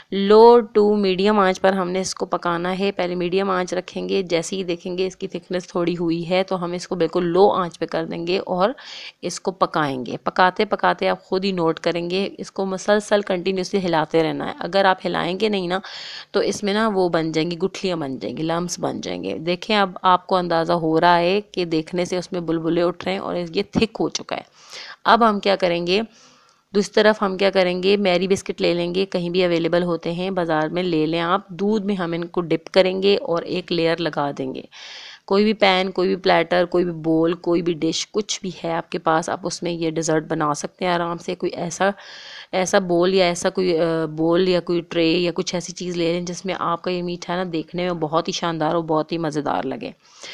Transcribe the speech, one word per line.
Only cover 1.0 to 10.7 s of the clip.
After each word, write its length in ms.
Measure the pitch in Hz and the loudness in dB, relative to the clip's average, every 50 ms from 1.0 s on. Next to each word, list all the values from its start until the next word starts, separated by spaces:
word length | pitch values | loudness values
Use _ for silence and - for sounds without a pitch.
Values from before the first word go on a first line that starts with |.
| 202 190 185 180 196 208 214 208 | 2 2 2 2 4 4 4 6
आंच 180 | 190 185 185 - | 4 4 4 4
पर 160 | - 190 196 | 2 2 2
हमने 260 | 190 180 175 180 185 | 2 0 0 -2 -2
इसको 260 | 185 - - - 190 | -2 -4 -4 -6 -6
पकाना 420 | 185 190 175 - 175 170 170 175 180 | -4 -4 -2 -2 -2 -2 -2 -2 -2
है। 200 | 185 180 196 196 196 | -2 -2 -2 -2 -2
पहले 220 | - 180 175 180 | -2 -2 -2 -2
मीडियम 360 | 180 175 175 180 190 196 196 | -2 -2 0 0 0 0 0
आंच 220 | 185 180 180 180 175 | 0 0 -2 -2 -4
रखेंगे, 480 | 180 180 - - 185 180 185 190 196 190 | -6 -6 -6 -8 -8 -4 -2 -2 -2 -2
जैसे 340 | 165 175 165 170 - 202 | 0 -2 -2 -2 -2 -6
ही 80 | 190 190 | -6 -4
देखेंगे 420 | 175 170 175 - 185 180 175 190 | -4 -6 -6 -6 -6 -4 -4 -4
इसकी 220 | 185 - - 190 185 | -4 -4 -8 -10 -8
थिकनेस 380 | - 226 - - 175 180 175 - - | -8 -8 -8 -6 -6 -6 -6 -4 -4
थोड़ी 200 | 180 175 170 175 | -2 0 0 0
हुई 280 | 165 180 165 165 170 170 | -2 0 -2 -2 -2 -2
है 200 | 165 185 185 190 | 0 0 0 0
तो 140 | - 190 | 0 -2
हम 180 | 180 175 170 175 | -4 -4 -4 -6
इसको 220 | 180 - - - | -6 -6 -6 -2
बिल्कुल 280 | 175 165 156 - 180 180 | -2 0 0 0 0 0
लो 240 | 170 170 180 196 202 | 2 4 6 6 6
आंच 280 | - 190 180 170 - | 4 2 -2 -4 -4
पे 100 | - 170 | -6 -6
कर 180 | 160 - 165 165 | -4 -4 -4 -4
देंगे 340 | 170 170 170 170 170 180 208 | -4 -6 -6 -2 -2 -2 -2
और 360 | - - 185 180 185 226 277 - - - - - - - - _ - | -2 -2 0 2 2 0 0 -2 -12 -16 -16 -16 -16 -16 -14 _ -10
इसको 280 | 175 170 - - - | -8 -8 -6 -6 -4
पकाएंगे। 640 | - - 180 165 - 170 151 143 135 127 123 - - | -2 -2 -2 0 0 0 0 0 -2 -4 -6 -8 -8
पकाते 480 | 135 - - - - 185 185 180 - 214 | -6 -4 -2 2 4 4 4 4 2 -2
पकाते 420 | 208 | -2